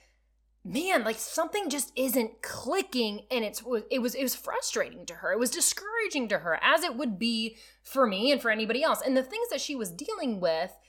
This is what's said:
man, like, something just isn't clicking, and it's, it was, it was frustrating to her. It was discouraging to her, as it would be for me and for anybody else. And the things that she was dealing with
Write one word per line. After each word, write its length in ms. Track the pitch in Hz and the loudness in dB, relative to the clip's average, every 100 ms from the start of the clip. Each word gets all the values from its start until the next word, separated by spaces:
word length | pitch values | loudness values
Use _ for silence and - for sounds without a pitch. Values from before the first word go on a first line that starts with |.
| _ _ _ _ _ _ | _ _ _ _ _ _
man, 400 | 185 196 370 339 | -6 -2 2 2
like, 140 | 214 220 | 2 -2
something 540 | - - 320 415 370 | -4 -2 -2 -2 -2
just 200 | 285 - - | -2 -2 -2
isn't 480 | 262 254 226 - | 0 2 0 -4
clicking, 800 | - - 233 370 381 247 220 208 - | -10 -8 -2 -2 0 0 -2 -4 -4
and 120 | 254 | -2
it's, 200 | 214 - 226 233 214 | -2 -4 -4 -4 0
it 80 | 269 | 0
was, 160 | 240 | 0
it 80 | 240 | 0
was 140 | 262 - | -2 -4
frustrating 720 | - 494 - - 165 - 175 | -6 -4 -2 -2 -2 -6 -12
to 80 | 170 | -6
her. 160 | 170 | -2
It 80 | 196 | 2
was 100 | 247 | 2
discouraging 760 | 349 - - 403 466 415 302 226 | 2 2 0 -2 -2 -2 0 0
to 100 | 190 | 0
her, 220 | 165 156 | 2 4
as 220 | 220 311 | 6 6
it 120 | 339 233 | 4 -2
would 220 | 285 180 | -2 0
be 400 | 233 226 226 226 - - | 0 0 -2 -6 -20 -20
for 240 | - 269 240 | -4 2 4
me 260 | 190 247 | 4 4
and 80 | 277 | 4
for 120 | 233 | 2
anybody 320 | 214 220 233 | 2 2 2
else. 180 | 311 311 | 2 2
And 140 | - 262 | 2 2
the 60 | |
things 260 | 262 427 466 | 2 -2 -2
that 100 | - | -2
she 140 | - | -4
was 160 | 277 202 | -4 -4
dealing 500 | 170 302 427 285 202 | -6 -6 -4 -2 0
with 320 | 175 160 185 - | 2 2 -2 -6